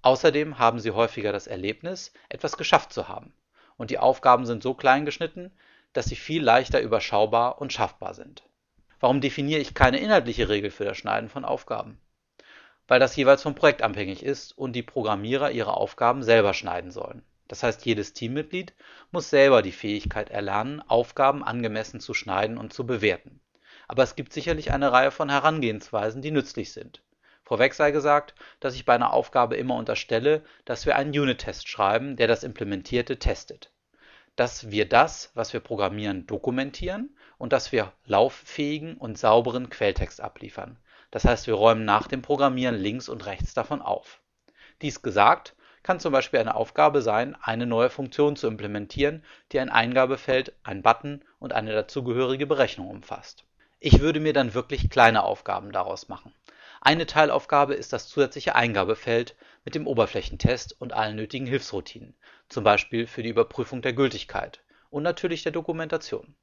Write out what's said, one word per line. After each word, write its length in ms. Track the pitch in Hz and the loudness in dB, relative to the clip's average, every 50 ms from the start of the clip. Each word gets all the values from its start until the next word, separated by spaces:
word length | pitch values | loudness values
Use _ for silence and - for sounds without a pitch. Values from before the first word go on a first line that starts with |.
Außerdem 560 | - 127 135 135 - 160 139 147 151 156 143 123 | 6 4 4 6 4 4 4 4 -2 -2 0 2
haben 200 | 120 117 117 117 | 2 2 2 2
sie 140 | 104 113 | -4 -2
häufiger 400 | 92 107 117 113 - 120 101 104 | 0 2 0 0 0 -4 -4 -4
das 140 | 101 101 - | -4 -4 -6
Erlebnis, 680 | - 107 92 92 101 110 _ - 170 190 185 - - _ - _ _ | -8 -10 -6 -4 -6 -6 _ -10 -12 -10 -10 -14 -18 _ -20 _ _
etwas 280 | - - - 151 - | -10 -6 -6 -6 -6
geschafft 360 | - 156 - 175 151 - - | -4 2 2 2 2 2 -2
zu 160 | - 113 90 - | -10 -10 -10 -10
haben. 260 | 92 - - - _ _ _ _ _ _ _ _ _ | -14 -16 -18 -20 _ _ _ _ _ _ _ _ _
Und 140 | - 120 107 | -14 -8 -6
die 80 | 131 - | -4 2
Aufgaben 480 | 120 127 135 - - 135 123 123 127 | 2 2 2 4 6 6 6 6 4
sind 160 | 117 120 107 | -4 -6 -4
so 120 | 98 127 131 | -4 -6 -6
klein 300 | - - 131 131 143 151 | 0 2 4 4 4 2
geschnitten, 460 | 147 - - 165 156 _ 185 175 185 _ _ _ _ _ _ _ _ | -6 -6 -8 -10 -10 _ -14 -18 -18 _ _ _ _ _ _ _ _
dass 140 | _ 131 113 | _ -4 -4
sie 100 | - 123 | -4 -8
viel 260 | - - - 156 165 | -8 -6 -4 -4 2
leichter 380 | 147 113 113 131 127 - - 131 | 6 6 6 6 4 2 0 0
überschaubar 800 | 120 110 113 104 - - 117 101 110 107 117 117 120 127 - - | 0 0 -2 -2 0 0 2 2 2 4 2 2 2 0 -2 -6
und 120 | 143 127 | -10 -10
schaffbar 420 | - - 110 - - _ 95 92 92 | -4 -4 -4 -4 -4 _ -12 -12 -12
sind. 300 | - - - - - _ _ _ _ _ _ _ _ _ _ _ _ | -12 -18 -20 -20 -20 _ _ _ _ _ _ _ _ _ _ _ _
Warum 200 | - 123 131 143 | 2 2 2 2
definiere 400 | 131 135 - - 139 143 156 151 | 0 -2 -4 -4 -4 -2 -2 -2
ich 140 | 135 - - | -4 -6 0
keine 240 | - 135 127 127 139 | 2 4 4 4 0
inhaltliche 500 | - 214 214 175 120 120 113 - 113 95 | 0 2 2 2 2 0 -2 -2 0 0
Regel 220 | 107 101 101 101 | 0 -2 -2 -6
für 140 | - - 104 | -6 -6 -6
das 120 | 101 101 | -6 -6
Schneiden 320 | - - 104 101 107 110 107 | -6 -4 -2 -2 -2 -4 -6
von 160 | - 139 - | -12 -10 -6
Aufgaben? 560 | - 139 135 - - 113 110 - - 113 - _ _ _ _ _ _ _ - _ _ - - - _ _ _ _ - | -6 -6 -6 -6 -8 -8 -8 -8 -12 -16 -20 _ _ _ _ _ _ _ -20 _ _ -20 -20 -20 _ _ _ _ 2
Weil 120 | 127 127 | 4 4
das 160 | 131 127 - | 4 2 2
jeweils 260 | 151 135 131 139 135 | 2 6 6 6 6
vom 120 | - 156 143 | 4 -8 -2
Projekt 280 | - - 151 143 - | 4 4 4 4 4
abhängig 400 | 113 110 95 104 101 92 95 - | -2 -4 -2 -4 -6 -8 -8 -8
ist 340 | - 131 139 - - - _ | -6 -6 -6 -6 -10 -20 _
und 180 | - 139 127 117 | -10 -8 -6 -6
die 80 | 123 | -8
Programmierer 680 | 117 - _ 135 107 107 104 98 104 113 131 135 143 - | -8 -6 _ -4 -2 -2 -2 -2 -2 -4 -2 -2 -2 -2
ihre 240 | 123 117 107 101 101 | -2 -2 -4 -2 -2
Aufgaben 480 | 95 104 101 - - 120 117 123 139 | -2 -2 -4 -2 0 0 0 0 0
selber 320 | 120 110 117 113 101 101 92 | 4 6 6 6 6 4 0
schneiden 360 | - - 90 87 90 90 90 | -2 -6 -6 -6 -6 -8 -10
sollen. 320 | 87 - - - - 120 _ _ _ _ _ - | -12 -12 -12 -12 -12 -18 _ _ _ _ _ -18
Das 140 | 110 - | -10 -4
heißt, 220 | - 120 110 - - | -2 -2 -2 -2 -2
jedes 280 | 120 110 104 98 - | -2 -2 -2 -2 -8
Teammitglied 600 | _ - 117 117 131 147 151 151 - 180 180 - _ _ - - - - - _ | _ -10 -8 -6 -6 -6 -8 -6 -8 -10 -10 -10 _ _ -20 -20 -20 -20 -20 _
muss 200 | - 175 151 - | -8 -8 -4 2
selber 320 | - 139 139 139 131 113 | 6 6 8 8 8 6
die 100 | 98 95 | 4 2
Fähigkeit 580 | 90 - - 101 104 104 - - - 107 104 - | -10 -8 -6 -6 -6 -4 -6 -6 -6 -6 -8 -6
erlernen, 520 | 110 104 101 98 98 104 113 135 147 151 - - | -8 -8 -6 -4 -4 -4 -4 -4 -8 -12 -2 0
Aufgaben 540 | 117 120 120 - - - 135 135 143 143 - | 2 2 2 0 0 2 2 2 2 0 -6
angemessen 560 | - 117 120 117 110 107 110 107 - - 104 | -6 -6 -4 -4 -4 -4 -6 -8 -8 -12 -14
zu 140 | - - 120 | -12 -8 -8
schneiden 440 | - - 101 92 95 104 110 117 113 | -8 -6 -2 -2 -2 -2 -2 -4 -10
und 140 | 110 107 | -12 -14
zu 140 | - - 123 | -10 -10 -6
bewerten. 540 | 117 127 107 104 104 90 - _ - _ _ _ _ _ _ _ _ - - - - | -6 -4 0 0 0 0 0 _ -20 _ _ _ _ _ _ _ _ -20 -20 -16 -6
Aber 140 | - 127 | 0 0
es 120 | 131 - - | 0 0 0
gibt 180 | - 139 - | -12 -12 -10
sicherlich 400 | - 156 - 170 160 156 151 151 | -10 -8 -4 -4 -4 -4 -2 -4
eine 200 | 147 143 139 139 | -2 0 2 4
Reihe 180 | 120 127 135 139 | 4 6 4 4
von 180 | - - 156 139 | 0 -2 -4 0
Herangehensweisen, 920 | 143 139 131 156 160 156 131 113 107 107 - - - 107 104 113 113 135 | 0 2 2 2 2 2 -2 -2 -2 -4 -10 -6 -4 -2 -2 -2 -6 -6
die 80 | 135 151 | -8 -2
nützlich 420 | 151 143 139 - - 123 95 - | -2 -2 -2 -2 -10 -10 -10 -10
sind. 300 | - - - - - _ _ _ _ _ _ _ _ _ _ | -12 -16 -18 -18 -20 _ _ _ _ _ _ _ _ _ _
Vorweg 300 | - 123 104 123 135 - | -4 2 2 2 2 4
sei 160 | - 151 147 | 2 0 2
gesagt, 440 | 143 151 139 147 147 147 147 - _ _ - - _ _ | 2 2 2 2 2 2 0 -4 _ _ -20 -20 _ _
dass 140 | - 135 123 | -8 -8 -8
ich 100 | 127 - | -2 4
bei 100 | - 120 | 4 4
einer 180 | 117 120 - | 4 4 2
Aufgabe 440 | - 131 127 - - 131 120 117 120 | 2 0 0 2 2 2 2 2 0
immer 200 | - 123 127 123 | -4 -2 -2 -4
unterstelle, 680 | 117 113 113 113 - - - 120 113 123 147 156 156 156 _ _ _ _ | -4 -2 -4 -4 -4 -2 -2 -2 0 2 2 0 0 _ _ _ _ _
dass 220 | - 120 - - | -8 -8 -4 0
wir 100 | 117 110 | 0 0
einen 140 | - 143 151 | 0 0 0
Unit-Test 580 | 139 147 143 135 120 - - 113 - - - - | 0 0 0 0 0 -2 -6 -10 -10 -10 -12 -12
schreiben, 480 | - - 101 95 107 117 131 143 135 | -2 0 2 2 2 0 -2 -4 0
der 100 | 120 120 | 0 2
das 180 | 110 117 113 - | 2 2 0 0
Implementierte 760 | 127 104 - 110 101 101 95 92 - 123 120 120 - - - | -12 -8 -8 -6 -6 -6 -6 -6 -2 -2 -2 -2 -2 -6 -2
testet. 520 | - 117 98 - - - - _ - _ _ _ _ _ _ _ _ _ - - _ _ _ | -2 -2 -2 -2 -8 -18 -20 _ -20 _ _ _ _ _ _ _ _ _ -20 -20 _ _ _
Dass 340 | - 120 120 - - - 107 | -2 -2 -2 -2 -10 -12 -4
wir 180 | 101 107 104 - | 0 0 0 4
das, 420 | - 120 147 160 - - - _ _ | 6 4 4 4 0 -12 -16 _ _
was 180 | 117 113 - | -8 -6 -6
wir 80 | - 113 | -6 -10
programmieren, 640 | _ - 117 101 101 92 101 104 107 104 98 92 87 | _ -6 -2 -2 -2 -2 -2 -4 -6 -6 -6 -8 -6
dokumentieren 880 | - 107 98 - 123 120 131 135 139 135 - 180 175 190 214 254 285 _ _ _ _ _ | -8 -8 -4 -4 -4 -4 -4 -6 -6 -8 -8 -8 -8 -6 -8 -10 -12 _ _ _ _ _
und 160 | _ 127 120 | _ -2 0
dass 200 | 139 131 - - | 0 0 0 0
wir 200 | - 113 104 95 _ _ _ | -2 -2 -2 -2 _ _ _
lauffähigen 880 | - 101 98 117 131 - - _ - - - 147 147 151 151 151 165 160 | 2 4 4 4 4 0 -8 _ -12 -6 -4 -4 -4 -4 -6 -8 -12 -14
und 220 | - - 117 107 - | -12 -12 -12 -8 0
sauberen 500 | - 110 107 120 117 120 113 123 127 120 | 4 6 6 6 4 2 -4 -4 -8 -8
Quelltext 520 | - - 110 101 95 - 95 - - - | -6 -2 0 0 0 0 -4 -6 -6 -12
abliefern. 580 | - - _ - 110 104 - 101 98 - 117 _ _ _ _ _ _ _ | -14 -14 _ -16 -18 -14 -14 -14 -14 -14 -18 _ _ _ _ _ _ _
Das 160 | - 110 - | -4 2 2
heißt, 200 | 120 120 - - | 2 2 2 0
wir 80 | 123 110 | -2 2
räumen 300 | 98 107 113 113 113 110 | 6 6 6 6 6 2
nach 220 | 104 101 107 107 | 2 2 2 2
dem 160 | - 143 131 | -2 -8 -8
Programmieren 540 | 123 - 147 139 139 139 127 127 127 127 117 | -2 -2 0 2 2 2 2 0 -2 -2 -2
links 320 | 104 95 107 113 131 - - | -2 -2 -4 -4 -6 -8 -10
und 180 | 117 110 - | -12 -10 -10
rechts 260 | 101 95 - - - | -10 -6 -6 -8 -6
davon 300 | - - 113 - 147 - | -4 -6 -4 -4 -8 -6
auf. 380 | - - 98 - _ - - _ _ _ _ _ _ _ _ _ - _ _ _ | -4 -4 -4 -6 _ -18 -20 _ _ _ _ _ _ _ _ _ -20 _ _ _
Dies 220 | - 143 - - | -8 -8 -8 -6
gesagt, 520 | - 127 92 101 101 120 170 - - - _ _ _ _ _ _ | -8 -2 2 4 6 6 4 2 -2 -20 _ _ _ _ _ _
kann 180 | _ - 185 170 | _ -4 -4 -2
zum 120 | - 165 | -2 0
Beispiel 280 | 139 135 123 - - 127 | 0 0 0 2 0 0
eine 140 | 110 113 110 | 0 0 -2
Aufgabe 480 | 113 113 - _ - 151 151 143 143 | -4 -4 -4 _ 4 4 4 4 2
sein, 340 | 117 113 104 110 123 139 - - | 2 2 2 0 0 -2 -8 -10
eine 240 | - - 113 117 120 | -6 -6 -4 -4 -2
neue 240 | 120 113 113 120 127 | -2 2 2 2 0
Funktion 440 | - - 135 120 - - 147 147 147 | 0 -6 -10 -8 0 0 2 2 0
zu 120 | - - | -2 -4
implementieren, 760 | 113 110 101 101 101 101 104 101 - - 131 139 143 160 156 _ - - _ _ _ | -4 -4 -4 -8 -8 -6 -8 -8 -8 -2 -2 -2 -2 -2 -6 _ -20 -20 _ _ _
die 80 | - 135 | -4 -4
ein 80 | 131 - | -2 4
Eingabefeld, 840 | - 113 113 120 123 131 131 123 135 131 - - 131 131 131 - _ _ | 4 2 4 4 2 2 2 2 0 -6 -2 -2 0 0 -2 -4 _ _
ein 200 | _ - 98 101 | _ -12 -12 2
Button 400 | - 113 113 - - 143 143 143 _ _ _ _ | 4 4 4 4 -2 -12 -12 -12 _ _ _ _
und 140 | - 131 | -10 -4
eine 200 | - 113 110 110 | -4 -4 -2 0
dazugehörige 760 | 107 107 107 - - 139 123 123 113 123 131 123 131 131 143 | -2 -2 -2 -2 -8 -8 -4 -2 -2 0 0 0 -2 -4 -2
Berechnung 420 | 139 151 135 123 104 - - - - | -2 2 2 2 0 0 -10 -12 -14
umfasst. 560 | 101 101 - - - - - - - - _ _ _ _ _ _ _ _ | -14 -18 -12 -12 -14 -14 -14 -20 -20 -20 _ _ _ _ _ _ _ _
Ich 220 | - 147 - - | 6 6 6 6
würde 200 | 143 160 151 151 | 6 4 0 0
mir 120 | 156 156 | -2 0
dann 220 | 143 143 127 117 104 | 2 2 0 0 -4
wirklich 340 | 123 - - 143 - - - | -6 -6 -6 -4 -2 -2 0
kleine 360 | - 131 117 113 113 107 92 | 4 6 6 8 6 4 0
Aufgaben 480 | 101 101 - _ - 98 92 98 101 | 0 -2 -4 _ -6 -6 -6 -8 -6
daraus 360 | 101 98 92 92 90 - - - | -6 -6 -4 -4 -8 -10 -10 -14
machen. 240 | - - _ - _ _ _ - _ _ - - - - | -16 -16 _ -20 _ _ _ -20 _ _ -20 -20 -20 0
Eine 260 | - 139 156 165 165 | 2 2 2 2 -2
Teilaufgabe 680 | - - 156 156 147 - 139 - - 151 143 143 135 139 | 0 4 4 4 4 2 -2 -2 2 2 2 2 2 0
ist 180 | - - - | -6 -6 -6
das 160 | - - - - | -8 -8 -8 -6
zusätzliche 460 | - 147 139 131 - 143 - - - | 0 0 0 0 0 -6 -4 2 2
Eingabefeld 840 | 120 120 117 107 98 92 98 110 - - 123 117 117 123 - - _ - - _ _ _ | 2 2 2 0 0 0 0 -2 -4 -2 -2 -2 -2 -2 -4 -12 _ -20 -20 _ _ _
mit 100 | - - | -10 -8
dem 120 | 156 151 | -6 -4
Oberflächentest 920 | - 135 113 107 - - 98 - - - - - - 127 117 - - - _ | -2 0 0 0 0 0 -6 -6 -6 -8 0 0 0 0 0 -6 -14 -14 _
und 140 | 127 120 - | -12 -6 -4
allen 220 | 113 110 107 107 | -4 -2 -2 -4
nötigen 300 | 107 110 107 - 127 135 | -8 -10 -8 -8 -10 -6
Hilfsroutinen, 680 | 120 131 131 - - - 95 - - - 113 110 - _ _ _ - - _ _ _ | -4 -4 -4 -4 -6 -8 -8 -8 -10 -18 -18 -20 -20 _ _ _ -20 -20 _ _ _
zum 160 | - 120 101 | -8 2 4
Beispiel 420 | 104 104 - - - - 113 117 | 4 4 4 2 -2 -4 -4 -4
für 160 | - - - | -4 -8 -8
die 60 | 110 117 | -8 0
Überprüfung 540 | 107 117 110 - - - 120 - 135 123 | 2 2 2 2 0 -8 -8 -6 -8 -6
der 100 | - 131 | -4 -4
Gültigkeit 720 | 117 123 139 127 - - - - - 101 - - - _ _ _ _ _ _ _ | 0 2 0 0 0 -6 -12 -8 -8 -8 -8 -8 -14 _ _ _ _ _ _ _
und 140 | - 143 | -8 -4
natürlich 400 | 151 175 170 - - 175 170 151 | -2 -2 -2 -2 -4 -4 -4 -4
der 100 | - 170 | -4 -4
Dokumentation. 840 | 156 170 156 - 160 160 160 156 165 160 - - - - - _ _ _ | -4 -4 -4 -4 -6 -6 -4 -6 -6 -6 -6 -8 -10 -10 -10 _ _ _